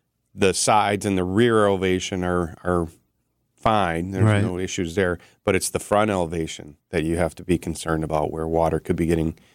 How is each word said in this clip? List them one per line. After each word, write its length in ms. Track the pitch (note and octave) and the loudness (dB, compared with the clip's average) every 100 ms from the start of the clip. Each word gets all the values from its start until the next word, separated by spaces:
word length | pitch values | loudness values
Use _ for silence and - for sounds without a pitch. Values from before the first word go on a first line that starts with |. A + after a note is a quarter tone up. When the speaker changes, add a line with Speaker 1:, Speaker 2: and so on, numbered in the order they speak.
| _ _ _ G2 | _ _ _ 0
Speaker 1:
the 180 | G2 | 2
sides 500 | F2 - A2 G2+ G2+ | 2 2 4 4 0
and 140 | G2+ F#2+ | 0 0
the 60 | |
rear 420 | F2+ F#2+ A#2+ A2 G2+ | 0 2 4 4 4
elevation 580 | F#2+ F#2 F#2 - F#2 | 2 2 0 -2 -4
are, 320 | F2+ F2+ E2 - | -2 -2 -2 -4
are 240 | F#2 F2 E2 - _ _ _ _ _ _ | -2 0 -2 -8 _ _ _ _ _ _
fine. 560 | A#2 G#2+ F2+ E2 F2+ | 0 2 0 -2 -4
There's 120 | F#2+ | 0
Speaker 2:
Right. 200 | G#2+ G#2 | 2 2
Speaker 1:
no 160 | F#2 F2+ | 0 -4
issues 340 | F#2 - E2+ | -6 -6 -4
there. 240 | E2+ F2+ E2+ - _ | 0 0 -2 -8 _
But 120 | - F#2 | 0 0
it's 160 | - | -2
the 80 | F#2 | -6
front 320 | - G#2 G#2+ | 0 2 2
elevation 640 | F#2+ E2 E2+ D#2+ - D#2 D2+ _ | 0 -2 -4 -6 -8 -18 -20 _
that 120 | F2 | -4
you 140 | D#2 E2+ | -2 0
have 160 | E2 - | -2 -4
to 80 | |
be 140 | F2 E2+ | -2 -2
concerned 460 | F2+ D#2 E2 D#2+ | -2 -6 -2 -2
about 280 | D#2 D#2 D2+ | 0 -2 -2
where 160 | D#2 D#2+ | -4 -2
water 320 | E2 D#2+ D#2+ | 0 0 0
could 160 | - E2+ | -2 -2
be 120 | E2+ | 0
getting 260 | E2 D#2+ - _ | 0 0 -4 _